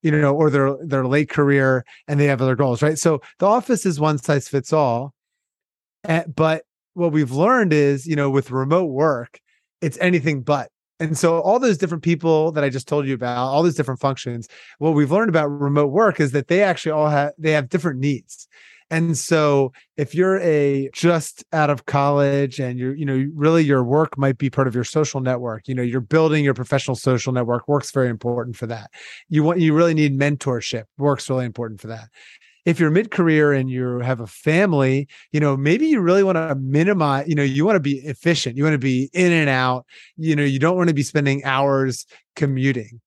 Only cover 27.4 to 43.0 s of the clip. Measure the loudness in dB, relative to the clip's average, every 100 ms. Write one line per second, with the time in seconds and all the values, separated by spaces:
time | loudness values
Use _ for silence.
27.4 | 0 -2 0 -2 -2 -2 -2 -2 -4 -4
28.4 | -6 -8 -10 -10 -14 -20 -20 -20 _ 0
29.4 | 2 2 2 4 2 4 0 2 0 0
30.4 | -4 -4 -6 -10 -12 -4 -2 -2 -2 -4
31.4 | -4 -8 -10 -12 -14 -16 -18 _ -20 -20
32.4 | _ _ -2 2 2 2 0 0 2 4
33.4 | 4 2 -2 -4 -4 -4 -4 -4 -6 -6
34.4 | -2 2 2 2 2 0 -4 -14 -6 0
35.4 | 0 0 0 2 2 2 4 4 2 0
36.4 | -2 -4 0 2 2 2 2 0 -2 0
37.4 | 0 0 2 2 0 -4 -6 -4 -2 0
38.4 | -2 -2 0 0 0 -2 -2 0 2 2
39.4 | 2 0 0 -2 -8 -20 -20 -8 -2 0
40.4 | 0 0 0 2 0 0 -2 0 0 -2
41.4 | -2 -2 0 0 0 -4 -12 -20 _ -4
42.4 | -2 0 -2 -2 -6 -18